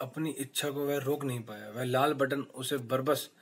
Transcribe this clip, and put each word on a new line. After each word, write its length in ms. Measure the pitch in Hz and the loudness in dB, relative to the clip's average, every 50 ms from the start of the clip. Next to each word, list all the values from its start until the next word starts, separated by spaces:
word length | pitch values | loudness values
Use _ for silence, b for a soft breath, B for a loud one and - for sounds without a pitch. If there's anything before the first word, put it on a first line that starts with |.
अपनी 300 | 127 123 - 156 160 156 | -8 -6 -4 -4 -2 -2
इच्छा 400 | 135 - 139 135 - - 147 147 | -2 -4 -6 -6 -4 -2 -2 0
को 160 | 135 143 143 | 0 0 0
वह 120 | 143 143 139 | 0 0 0
रोक 260 | 127 135 147 139 139 | 2 0 0 0 0
नहीं 180 | 135 123 120 | -2 -2 -4
पाया। 260 | 110 113 - - - 107 | -6 -8 -12 -12 -12 -10
वह 140 | - 120 113 | -6 -4 -2
लाल 300 | 123 127 131 143 151 151 | 2 4 4 4 4 4
बटन 260 | 135 139 131 143 139 | 4 2 2 2 0
उसे 360 | 131 - - - 127 - 147 | -2 -6 -8 -8 -4 -2 -2
बरबस 520 | 131 123 113 131 131 131 151 139 - - - B B | -2 0 0 0 2 4 4 2 2 2 -8 B B